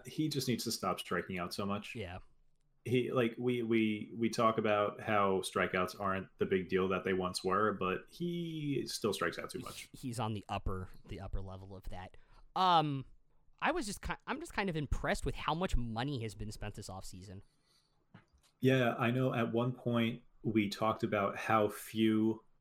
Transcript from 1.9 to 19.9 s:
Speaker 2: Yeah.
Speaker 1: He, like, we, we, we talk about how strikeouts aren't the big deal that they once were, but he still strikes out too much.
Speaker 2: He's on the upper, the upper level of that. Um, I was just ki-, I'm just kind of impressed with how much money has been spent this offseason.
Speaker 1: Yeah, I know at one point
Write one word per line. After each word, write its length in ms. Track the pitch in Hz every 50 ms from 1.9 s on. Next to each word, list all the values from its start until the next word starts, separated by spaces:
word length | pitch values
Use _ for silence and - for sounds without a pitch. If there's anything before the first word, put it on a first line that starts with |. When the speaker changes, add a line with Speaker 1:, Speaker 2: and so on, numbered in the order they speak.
| -
Speaker 2:
Yeah. 220 | 117 104 85 90 92 - - - _ _ _ _ _ _ _ _ _ -
Speaker 1:
He, 280 | - 120 127 120 117
like, 240 | - 131 123 117 117 -
we, 240 | 123 127 123 120 117
we, 460 | 110 117 113 110 110 107 104 107 110 113 113
we 120 | 117 110
talk 280 | 104 - 120 113 110 -
about 420 | 110 110 104 104 104 104 - -
how 400 | - - 110 104 101 98 95 92 90
strikeouts 560 | - - 98 92 87 - 92 92 90 - -
aren't 260 | 101 98 95 95 92 - _ -
the 60 | 101 92
big 200 | 98 95 92 80
deal 200 | 92 92 92 95
that 140 | 95 92 -
they 80 | 95 95
once 300 | 92 92 90 92 - -
were, 340 | 92 92 98 107 107 98 92
but 200 | 92 92 92 - - -
he 760 | - - 170 175 170 175 170 165 160 156 147 147 139 - - 113
still 260 | - - - 110 98
strikes 240 | - - 85 - -
out 140 | - -
too 80 | - -
much. 280 | - - - - - - -
Speaker 2:
He's 260 | - - 131 113 117
on 140 | 117 110 110
the 100 | 104 - -
upper, 400 | 104 101 - - 95 92 92 - - - - -
the 120 | 104 -
upper 220 | 95 95 - 101
level 340 | 98 95 95 95 98 95 98
of 80 | 95 - -
that. 260 | 113 92 92 95 - - - - - - - - - -
Um, 460 | 185 185 175 165 156 151 139 135 131 - - - - _ _ - _ - - -
I 80 | 147 220
was 140 | 311 370 269
just 160 | 202 190 -
ki-, 120 | - - 170 - -
I'm 140 | - 220 294
just 140 | 349 330 -
kind 140 | - 208 196
of 80 | 160
impressed 500 | 160 147 127 - - - 151 190 - - 143
with 80 | 117
how 180 | - - - 151
much 220 | 160 185 185 - 123
money 460 | 120 120 110 110 123 143 147 123 113
has 100 | 110 98
been 180 | - 110 107
spent 220 | 104 - - 104 101
this 160 | - 104 -
offseason. 520 | 92 95 - - - 95 90 101 92 98 - - _ _ _ _ _ _ _ _ _ _ _ _ - - - _ _ _ _ _ _ -
Speaker 1:
Yeah, 340 | - 127 127 131 123 117 - -
I 140 | 127 117
know 200 | 123 131 131 131 131
at 180 | 123 117 117 113
one 180 | 113 120 123 127
point 480 | - - 123